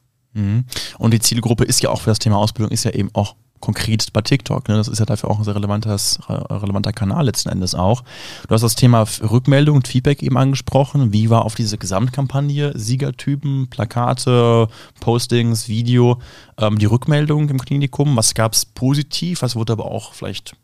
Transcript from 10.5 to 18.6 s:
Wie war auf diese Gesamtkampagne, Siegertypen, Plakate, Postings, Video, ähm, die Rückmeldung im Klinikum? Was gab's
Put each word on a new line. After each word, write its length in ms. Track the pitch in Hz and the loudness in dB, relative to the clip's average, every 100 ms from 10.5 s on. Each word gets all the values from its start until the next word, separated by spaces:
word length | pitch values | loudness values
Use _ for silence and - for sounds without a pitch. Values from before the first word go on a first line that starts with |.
| 135 - 131 139 143 120 | 0 0 0 2 2 2
Wie 160 | 104 113 | 2 4
war 160 | 113 | 4
auf 120 | 110 - | 2 -2
diese 200 | 107 104 | -4 -4
Gesamtkampagne, 960 | 90 92 127 127 135 139 143 143 147 123 | -4 -2 -2 -2 -4 -2 -2 -2 -2 -4
Siegertypen, 880 | 107 131 139 127 - 143 143 139 127 | -4 -2 -4 -4 -4 -4 -2 -2 -4
Plakate, 1000 | - - 120 120 127 - 123 120 117 113 - - _ | -4 -6 -2 -2 0 2 4 6 4 2 -2 -20 _
Postings, 680 | - 120 - 120 117 113 113 | -2 0 2 2 2 0 -2
Video, 500 | 110 120 123 120 120 - - - - | -2 2 4 4 2 -4 -20 -20 -2
ähm, 220 | 107 107 | 0 2
die 80 | 104 | 4
Rückmeldung 640 | 120 - 147 151 151 147 | 2 2 2 2 0 0
im 80 | 131 | -2
Klinikum? 580 | 127 143 143 - 147 135 | -2 -2 -2 0 2 2
Was 160 | - | 2
gab's 320 | - 113 - | 0 0 0